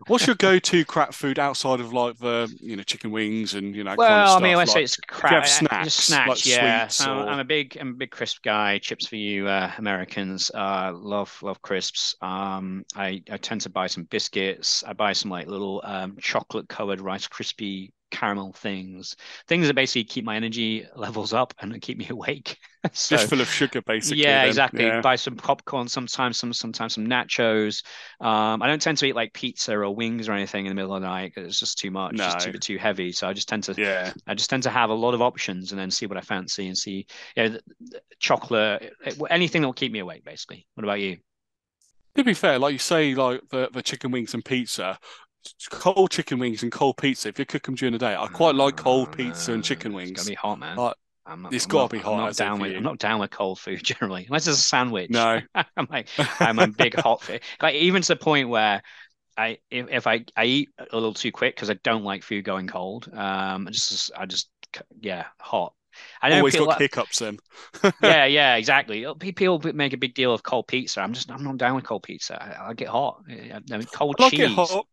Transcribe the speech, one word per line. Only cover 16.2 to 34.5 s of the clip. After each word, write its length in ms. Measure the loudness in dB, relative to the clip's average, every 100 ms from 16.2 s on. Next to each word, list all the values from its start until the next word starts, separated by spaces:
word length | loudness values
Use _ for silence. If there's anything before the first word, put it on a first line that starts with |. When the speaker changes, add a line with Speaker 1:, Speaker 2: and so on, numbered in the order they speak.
| -4 -2 -4 -8 -8 -8 -6 -4
Speaker 1:
Rice 260 | -6 -6 -8
Krispie 640 | -10 -10 -8 -6 -8 -10 _ -14
caramel 440 | -4 -2 -2 -6
things, 640 | -8 -8 -8 -8 -14 -14 -16 -16 -10 0
things 180 | 2 4
that 60 |
basically 300 | 4 2 0
keep 200 | -2 -4 -4
my 100 | -2
energy 500 | -2 -2 -2 -4 -8
<laughs> 40 | -10
levels 380 | -8 -6 -2
up 200 | 0 -2 -4
and 200 | -12 -10
keep 160 | -10 -10
me 100 | -8
awake. 480 | -10 -10 -12 -12 -14
<laughs> 40 | -16 _ -6
So, 240 | -4 2 4
Speaker 2:
Just 140 | 4
full 100 | 2
of 100 | 2
sugar, 320 | 2 2 0
basically, 360 | -2 -2 0 4
Speaker 1:
yeah, 240 | 6 6
Speaker 2:
then. 180 | 6 6
Speaker 1:
exactly. 260 | 4 4 2
Speaker 2:
Yeah. 160 | 4
Speaker 1:
Buy 140 | 4 2
some 220 | 0 -4
popcorn 500 | -2 -2 -2 -6 -4
sometimes, 500 | -6 -6 -2 -2 -2
some, 140 | -4
sometimes 420 | -4 -6 -6 -6
some 140 | -4 0
nachos. 720 | 0 0 2 2 4 2 -2 -10 -16 -18 -4
Um, 420 | 0 2 2 2
I 60 | 2
don't 140 | 2
tend 160 | 0 2
to 80 | 2
eat, 100 | 0
like, 180 | -4
pizza 400 | -6 -8 -6 -2
or 160 | 0 -2 -2
wings 320 | -4 -4 -2
or 60 |
anything 320 | -2 -2 -4 -4
in 40 |
the 40 | -4
middle 180 | -4
of 80 | -4
the 60 | -4
night 260 | -6 -8
'cause 120 | -10 -6
it's 140 | -4
just 160 | -4 -4
too 120 | -6
much. 240 | -4 -6 -2
It's 100 | -2
just 140 | -2
too, 100 | -4
Speaker 2:
No. 80 | -6
Speaker 1:
too 180 | -6 -2
heavy. 360 | -2 -2 -4
So 120 | -4 -4
I 40 |
just 160 | -4 -4
tend 160 | -4
to, 140 | -4 -2
Speaker 2:
Yeah. 360 | 0 0 -4 -8 -6
Speaker 1:
I 60 | -4
just 140 |
tend 140 | 0